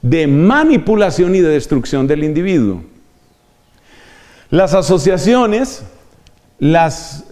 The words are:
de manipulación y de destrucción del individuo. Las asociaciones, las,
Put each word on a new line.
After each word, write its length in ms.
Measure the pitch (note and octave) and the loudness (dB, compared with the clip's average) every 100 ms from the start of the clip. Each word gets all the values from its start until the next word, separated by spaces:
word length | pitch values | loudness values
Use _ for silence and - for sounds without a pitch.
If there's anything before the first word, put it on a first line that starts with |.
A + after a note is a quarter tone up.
de 260 | B2 E3 D3+ | -2 0 0
manipulación 1080 | C#3 F#3 C#4+ D#4 B3 E3 G#3+ G3 - F3+ | 2 2 2 2 2 2 0 0 0 0
y 60 | F#3+ | 2
de 100 | E3 | 2
destrucción 560 | D3+ - C#3 - C#3 C#3 | 0 -2 -4 -2 -2 -2
del 180 | D3+ | -2
individuo. 580 | D3+ D3+ F#3 F3 G#2 F2+ - _ _ _ _ _ _ _ _ _ _ - - - _ _ - | -2 -2 -2 0 -2 -4 -12 _ _ _ _ _ _ _ _ _ _ -20 -20 -20 _ _ -2
Las 240 | D#3+ F#3+ | 0 2
asociaciones, 1120 | F#3+ C#3+ F3+ D3+ F#3 E3+ B3 A#3 G#3+ C4 - G2+ - _ _ _ _ _ - | 2 2 0 2 0 2 2 2 0 -4 -8 -20 -20 _ _ _ _ _ -4
las, 680 | C#3+ E3 E3 - - C#3+ - | 0 2 0 -4 -14 -18 -16